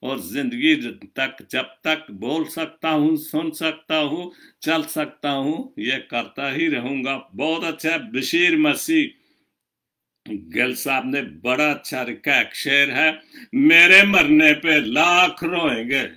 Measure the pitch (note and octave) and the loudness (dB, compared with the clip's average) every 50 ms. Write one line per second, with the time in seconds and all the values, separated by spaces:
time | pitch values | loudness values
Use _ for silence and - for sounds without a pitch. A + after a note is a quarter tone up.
0 | - B2 C3+ B2 G2+ E2+ G2+ C3+ C#3+ B2 A#2 A#2+ C3+ D#3 D#3 C#3 B2 A#2+ G2 G2 | -6 -6 -8 -8 -8 -8 -8 -6 -4 -4 -4 -2 0 2 2 0 -2 -10 -12 -14
1 | - - _ - C3+ C3 - - - _ - B2+ C3 - - _ _ D#3+ D#3 D#3+ | -18 -16 _ -6 -4 -4 -6 -10 -20 _ -6 -6 -6 -6 -12 _ _ -4 -4 -4
2 | D#3 - G#2+ F#2+ G2+ A#2 C#3+ E3 D#3 D#3 - E3+ D#3+ D#3 - _ - D#3+ D#3 D3+ | -6 -14 -14 -10 -6 -4 -4 -4 -4 -6 -6 -8 -8 -10 -10 _ -4 -2 0 2
3 | D3 D#3 D#3+ D3+ D3+ - - D3+ E3 E3 D#3 - E3 D#3+ D#3 D#3 _ _ D#3+ D#3 | 2 2 2 0 -4 -4 -6 -4 -4 -4 -8 -6 -6 -6 -6 -6 _ _ -2 -2
4 | D3+ C#3+ C#3+ E3+ F3+ F3 - _ - - _ _ - D#3 D#3+ D#3+ D3+ D3+ - D#3+ | -2 -2 -4 -6 -8 -10 -14 _ -20 -20 _ _ -4 -2 -2 -2 -2 -4 -4 -6
5 | D3+ C#3 - _ - C#3+ C#3+ C3+ C3+ C#3+ D#3 E3 C4+ - _ - G#2 A#2+ C3 C3 | -6 -6 -8 _ -6 -4 -4 -2 -2 -2 -4 -4 -6 -12 _ -8 -4 -4 -4 -4
6 | B2+ _ - A#2+ A2+ - _ - C#3 C#3 C3 C#3+ D#3+ E3 D3 C#3 A#2+ B2+ C#3 C3+ | -6 _ -6 -6 -6 -6 _ -8 -8 -6 -4 -2 -2 0 -2 -2 -4 -6 -6 -6
7 | B2 C3+ C#3 C3 - _ _ G2 C#3 D#3 D#3+ E3 E3+ E3+ D#3 - - D#3+ E3 D#3+ | -4 -6 -6 -8 -10 _ _ -4 -2 -2 -2 -2 -4 -6 -8 -4 -4 -4 -4 -4
8 | C3+ A2 A#2 C#3 B2+ C3 - E3+ F3 F3+ E3 D#3 D3+ D3+ C#3 - - - E3 D#3+ | -6 -6 -6 -6 -4 -2 0 2 2 2 2 2 2 2 0 -2 -2 0 0 0
9 | D3 B2 - _ _ _ _ _ _ _ _ _ _ _ _ _ _ _ _ _ | 0 0 -4 _ _ _ _ _ _ _ _ _ _ _ _ _ _ _ _ _
10 | _ _ _ _ _ - G#2+ G2+ G2+ - - - B2 B2+ B2+ B2 - C#3 C3+ C3 | _ _ _ _ _ -10 -10 -10 -10 -8 -4 -2 -2 -2 -2 -6 -4 -4 -4 -2
11 | A#2 C3 C3 C#3 C3 G2 D2+ D#2+ F#2 B2 B2+ C3 D3+ D3+ C#3+ - - - - B2+ | -2 -4 -4 -4 -6 -8 -12 -10 -4 -4 -2 0 0 -2 -2 -4 -6 -10 -8 -8
12 | B2+ A#2 A#2 - - D3 C#3+ B2+ A2+ - - - - C#3 C#3 C#3 C#3+ C#3 B2+ C3 | -6 -8 -8 -8 -4 0 0 0 0 -2 -6 -8 -4 0 2 2 2 2 0 0
13 | D3+ D#3+ D#3 D#3 - _ - - - _ - B2+ C3+ D3+ E3 E3 E3+ F3 F#3+ F#3+ | 0 0 0 -2 -12 _ -20 -20 -20 _ -2 4 6 8 8 10 10 10 10 8
14 | G3+ G3+ G3 F#3 D#3+ C#3+ D3+ D3+ D#3+ D#3 D3+ D3+ D#3 E3 D#3 D3+ B2+ G#2+ A#2 C#3+ | 8 6 4 2 4 6 6 6 6 6 4 4 2 2 2 2 2 0 0 2
15 | D#3+ F3 F3 F3 F3+ F3+ - - - D#3+ F3+ E3+ E3+ D3+ B2 A2+ A2+ A#2+ C#3 C3+ | 2 4 4 4 4 2 0 -4 -6 -4 -2 -2 -2 -2 -2 -2 -4 -4 -2 -4
16 | B2 F2 D#2+ | -4 -4 -10